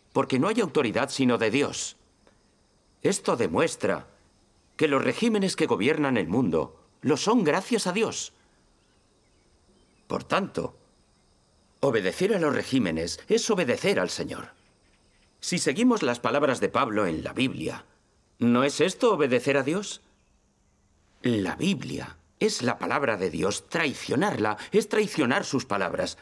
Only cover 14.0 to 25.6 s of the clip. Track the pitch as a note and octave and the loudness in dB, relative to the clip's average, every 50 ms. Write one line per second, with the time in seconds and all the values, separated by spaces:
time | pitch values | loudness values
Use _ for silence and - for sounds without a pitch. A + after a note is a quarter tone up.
14 | - F3 - - E2 - - - - - - _ _ _ _ _ _ _ _ _ | 0 -2 -4 -6 -8 -8 -10 -12 -14 -14 -18 _ _ _ _ _ _ _ _ _
15 | _ _ _ _ _ _ _ _ - - F3 F3 - D#3 C3 F#3+ A#3+ B3+ A#3 G#3 | _ _ _ _ _ _ _ _ -8 -6 -4 -2 0 0 0 2 4 4 4 2
16 | D#3+ B2+ A#2+ A#2+ - A#2 A#2+ C#3+ D3 C#3 B2+ F#2 G2 F#2+ - A#2 C3+ A#2+ G#2+ G#2 | 2 0 -2 0 0 0 2 2 2 2 2 2 0 0 0 0 0 0 2 0
17 | G#2 F2+ D#2+ D#2 - D2 - - B2+ B2+ F2 - - A2 - - - _ _ _ | 0 0 0 -2 -6 -6 -4 -2 -2 -2 -2 -4 -6 -8 -8 -8 -12 _ _ _
18 | _ _ _ _ _ _ _ - - A#2+ A#2+ B2 C3+ C#3+ C#3 - - B3+ - - | _ _ _ _ _ _ _ -2 2 2 4 4 4 2 2 2 0 0 2 2
19 | - A#3 G3+ D#3 D3 C3 B2 A#2+ - C#3+ C3+ C#3+ C3+ C#3 D#3+ G3 G#3 - - - | 2 2 4 4 2 2 2 2 2 2 2 2 2 0 -2 -4 -4 -8 -12 -14
20 | _ _ _ _ _ _ _ _ _ _ _ _ _ _ _ _ _ _ _ _ | _ _ _ _ _ _ _ _ _ _ _ _ _ _ _ _ _ _ _ _
21 | _ _ _ _ - B2+ A#2+ G#2+ F#2+ F2+ - - - F#3 G3 C3 - - - - | _ _ _ _ -2 0 0 0 0 -2 -4 -2 -2 -2 -2 -2 -4 -8 -10 -10
22 | - - - - _ _ _ - G3 A3 G#3+ - B2 B2 G#2+ - - F2 A#2+ D3 | -10 -12 -14 -20 _ _ _ 0 0 0 0 0 -2 -2 -2 -2 -2 -2 0 0
23 | C#3+ B2 A2 F#2 F#2+ F2+ D#2 E2+ E2+ F#2+ G#2+ - - - - E3 E3 C#3+ A#2 - | 0 0 0 0 -2 -2 0 0 0 0 0 -2 -6 -4 -2 -2 0 0 -2 -4
24 | - - A2+ B2 F3+ G#3+ D3+ G#2+ G#2 G#2+ G#2 - - - - G#3 A3+ - - G#3+ | -4 -2 0 0 2 0 0 0 0 -2 -2 -4 -4 -2 0 0 0 2 2 0
25 | G#3 F#3+ - - C#3+ A#2+ C3+ G3 G3 - - C3 | 0 0 0 0 2 2 2 0 0 -2 -2 -4